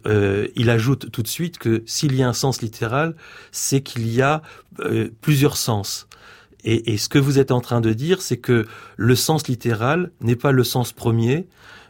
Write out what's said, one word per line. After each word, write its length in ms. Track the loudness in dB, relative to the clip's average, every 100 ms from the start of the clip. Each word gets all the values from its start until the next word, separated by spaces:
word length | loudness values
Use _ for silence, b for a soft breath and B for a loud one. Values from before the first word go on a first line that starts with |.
| 0
euh, 420 | 2 2 0 -2 0
il 140 | 2
ajoute 420 | 2 2 -2 -4
tout 100 | -8
de 60 | -6
suite 320 | -6 -8 -4
que 240 | -2 -2 -2
s'il 300 | -4 0 2
y 80 |
a 40 | 0
un 60 |
sens 280 | 0 -2 -2
littéral, 540 | -6 -6 -4 -2 -2 -6 B B B
c'est 300 | -8 -2 -2
qu'il 300 | -2 -4 -2
y 100 | 2
a, 200 | 2 0 -4 B B -8
euh, 300 | -4 -2 -2 -4
plusieurs 360 | 0 4 4 2
sens. » 500 | -2 -2 -2 -10 -14 b b b b -8
Et, 300 | -2 0 0
et 40 | -4
ce 100 | 0
que 120 | 2
vous 180 | 4 4
êtes 140 | 2
en 100 | 0
train 200 | 0 0
de 120 | 2
dire, 300 | 0 0 -2
c'est 140 | -2 -4
que 280 | 2 2 0 B B B
le 180 | 2 2
sens 320 | 2 0 -2
littéral 640 | -4 -2 0 0 0 -2 -4
n'est 140 | -2 0
pas 160 | 2
le 120 | 4
sens 280 | 2 0 -4
premier, 560 | -4 0 2 2 0 -4 b b b